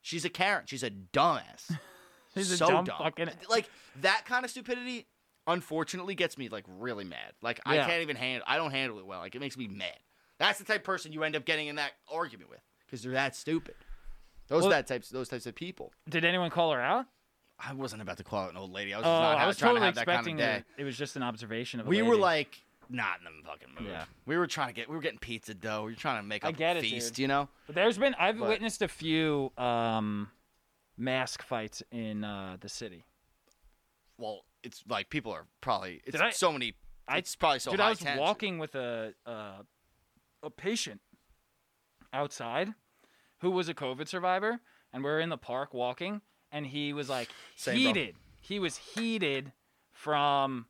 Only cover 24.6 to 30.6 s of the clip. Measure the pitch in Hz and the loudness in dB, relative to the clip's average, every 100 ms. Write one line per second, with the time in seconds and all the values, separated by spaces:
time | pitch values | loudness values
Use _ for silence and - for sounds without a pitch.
24.6 | 131 110 117 156 147 107 120 113 - 98 | -4 -4 -8 -4 -6 -6 -8 -8 -8 -8
25.6 | 110 107 107 113 156 117 101 104 151 156 | -4 -2 -4 -4 -2 -2 -4 -2 -2 0
26.6 | 160 175 117 113 117 120 135 139 143 _ | 0 2 0 -2 -4 -2 2 2 0 _
27.6 | - 156 214 202 269 240 180 220 214 214 | -6 4 4 6 2 4 2 2 0 0
28.6 | 220 - 190 - 160 160 160 147 135 - | 0 0 -2 -2 2 4 4 2 0 0
29.6 | 123 120 113 113 107 104 104 _ _ _ | 2 4 4 2 0 -2 -6 _ _ _